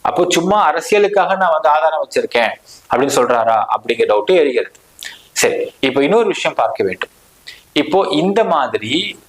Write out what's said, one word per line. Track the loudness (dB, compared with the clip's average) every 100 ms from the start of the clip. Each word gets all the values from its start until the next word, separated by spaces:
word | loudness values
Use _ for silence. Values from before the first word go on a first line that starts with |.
| -4
அப்போ | 0 0
சும்மா | 0 0 2 2
அரசியலுக்காக | 0 0 2 2 2 0 0
நான் | 0 2
வந்து | 2
ஆதாரம் | 2 2 -2
வச்சிருக்கேன் | -4 -4 -2 0 0 -2 -16 -20 -4
அப்படின்னு | -2 0 2
சொல்றாரா | 2 2 2 0 0
அப்படிங்கிற | -4 -2 -2 2
டவுட்டும் | 2 2 2
எழுகிறது. | 2 0 -6 -12 _ _ -18 -18 -12
சரி, | -2 0 0 -6 -4
இப்போ | -2 0
இன்னொரு | 2 2 0
விஷயம் | -2 -4 -2
பார்க்க | -2 -2 -4
வேண்டும். | -6 -12 _ _ _ -20 -20 _
இப்போ | -4 0 0 0
இந்த | 0 0 0
மாதிரி, | 0 -2 -2 -6 -4 -4 -6 -12